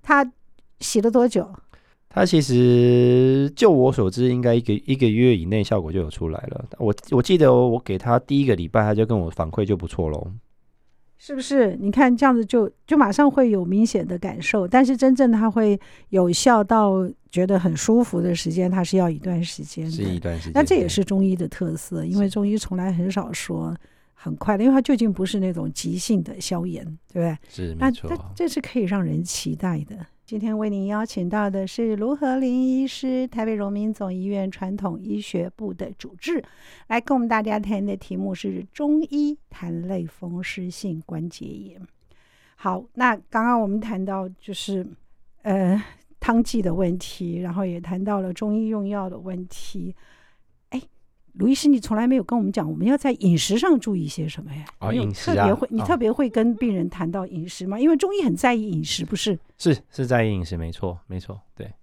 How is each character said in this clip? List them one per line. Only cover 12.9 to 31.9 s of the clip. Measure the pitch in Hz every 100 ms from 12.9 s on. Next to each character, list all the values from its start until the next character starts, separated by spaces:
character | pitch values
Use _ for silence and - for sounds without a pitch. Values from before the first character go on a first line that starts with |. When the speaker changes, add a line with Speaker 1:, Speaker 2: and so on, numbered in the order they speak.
| 302
Speaker 1:
马 | 233
上 | 294 294
会 | 277 247
有 | 202
明 | 175 196
显 | 220 202
的 | 170 175
感 | - -
受， | 156 214 180
但 | 247
是 | 262 254
真 | 262
正 | 254 254
她 | 220 226
会 | 226 214 202 - - -
有 | 190 180
效 | 175 262 233
到 | 196 226 208 190 185 - _
觉 | 180 185
得 | 196
很 | 175 160
舒 | - 226
服 | 233 175
的 | 175
时 | 170 170
间， | 165 180
她 | 185
是 | 170 185
要 | 175
一 | 151
段 | 185 170
时 | 170 -
间 | 147 -
的。 | 160
Speaker 2:
是 | 160
一 | 98 90
段 | 87 82
时 |
间， | 82
Speaker 1:
那 | 151
这 | 294
也 | 370 175
是 | 202
中 | 185 190
医 | 190
的 | 180 170
特 | - 170 160
色， | - 170
Speaker 2:
对。 | 165
Speaker 1:
因 | 196
为 | 202
中 | 208
医 | 202 214
从 | - 185
来 | 185
很 | 175 180
少 | 190 -
说 | 165 - 160 165 170 - _ _
很 | _ 160
快 | 151 - 202
的， |
因 | 247
为 |
它 | 269
究 | 262
竟 | 262 226
不 | 185
是 | 185 202
那 | 185
种 | 165 156
急 | - 170 180
性 | - 208
的 | 160 -
消 | - 175
炎， | 175 160 165 156 _
对 | 180
不 | 170
对？ | 156 -
Speaker 2:
是， | - 90 80
Speaker 1:
那 |
Speaker 2:
没 | 269
错。 | 233 -
Speaker 1:
这， | 349 -
这 | - 339
是 | 311
可 | - 254
以 |
让 | 185 196
人 | 165 151
期 | 175 - -
待 | 156 185 160 147
的。 | 208 160 _
今 | _ 220
天 | 226 214
为 | 214
您 | 202
邀 | 196 208
请 | 220 - 175
到 | 208 202
的 | 196 190
是 | - 226